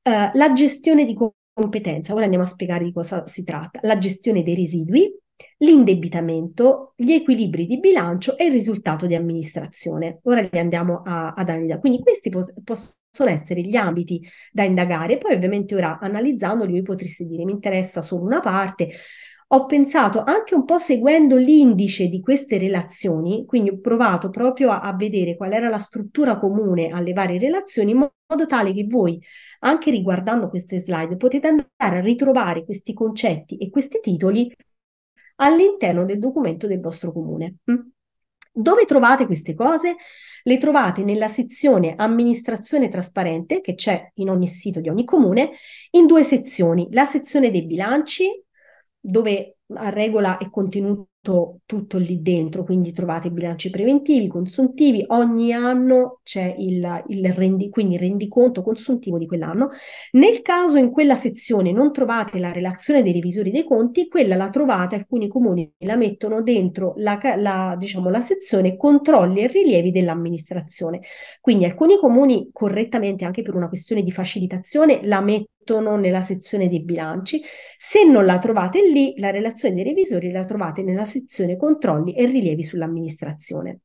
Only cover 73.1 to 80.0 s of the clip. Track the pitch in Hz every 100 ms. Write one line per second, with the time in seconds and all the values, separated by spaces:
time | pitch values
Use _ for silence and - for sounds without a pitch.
73.1 | 190 180 185 220 180 170 185 - 214 180
74.1 | 180 185 - 185 185 - 294 311 269 202
75.1 | 196 202 208 214 _ - 220 220 208 190
76.1 | 185 185 190 - 208 185 175 165 170 156
77.1 | 160 190 311 311 - - _ - 415 370
78.1 | 254 190 180 226 214 185 247 403 285 269
79.1 | 269 196 196 220 233 254 185 208 339